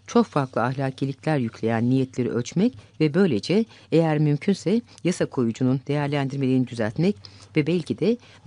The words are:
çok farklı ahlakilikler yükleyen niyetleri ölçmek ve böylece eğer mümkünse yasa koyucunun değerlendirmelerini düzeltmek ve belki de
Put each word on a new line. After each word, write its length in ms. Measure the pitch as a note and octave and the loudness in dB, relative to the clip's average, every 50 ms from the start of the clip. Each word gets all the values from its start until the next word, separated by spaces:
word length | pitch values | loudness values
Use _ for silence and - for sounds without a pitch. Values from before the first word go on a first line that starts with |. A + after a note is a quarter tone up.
| _ - | _ 0
çok 180 | - A#3 A3+ | 0 2 2
farklı 380 | - - D#3 C3+ B2 - B2 A2 | 2 0 -2 -4 -2 -2 -2 -2
ahlakilikler 760 | B2 C3 C#3 C#3 C3 C3 - C#3+ C3+ C#3 - - D#3 D#3 C#3+ | 0 -2 -2 -4 -4 -4 -4 -6 -6 -6 -6 -4 -2 0 0
yükleyen 520 | B2 A2+ - - - A2 A2+ A2+ A2+ A#2+ | -2 -4 -4 -4 -2 -2 0 2 2 2
niyetleri 400 | B2+ C3+ C3 B2+ - - B2 A#2 | 2 2 0 -2 -2 -4 -4 -2
ölçmek 480 | - A#2 A#2+ - - D#3+ G3 B3 - - - - _ - | -2 -4 -4 -2 -2 0 0 0 0 -4 -12 -20 _ -2
ve 140 | D#3 D#3 C#3 | 0 0 2
böylece 520 | F3 G3+ F#3 C3 G2+ - - D#3 G#3+ A3+ - - - - - | 2 2 2 2 0 0 0 0 0 0 -2 -6 -16 -6 0
eğer 280 | - D#3+ E3 D#3+ D3+ D3+ | 2 2 4 4 2 2
mümkünse 640 | D#3 D3 D3 D3 - - G3 - - D#3+ G3+ A#3 - - - - - | 2 2 2 2 0 -2 -2 -2 0 -2 -2 -2 -2 -6 -12 -6 -4
yasa 220 | E3 F3+ - E3+ | -4 -2 -2 -4
koyucunun 560 | - - - B2 A#2 A2 - C3 B2+ C3 C3+ B2+ - | -4 -2 -2 -2 -2 0 0 0 0 0 0 -2 -2
değerlendirmelerini 800 | C#3+ D3 D3 C#3 C#3+ D3 C#3 C3 C3+ C#3 C#3 B2+ C3 C3 B2+ A#2+ | -2 -2 -2 -2 -2 -2 -2 -4 -4 -2 -2 0 2 2 0 -2
düzeltmek 480 | A#2+ A#2 A2 G#2 - - D#3+ F#3+ G#3 - - - - - - - - | -2 -4 -4 -2 -2 0 0 0 0 -2 -8 -20 -20 -20 -20 -4 -2
ve 120 | D#3+ D3 D3+ | -2 0 0
belki 320 | E3+ F3+ D#3 - - - | -2 -2 -2 -4 -4 -2
de 180 | D3+ G3 A#3+ A#3+ - - - - - | 0 0 0 -2 -4 -12 -20 -8 -4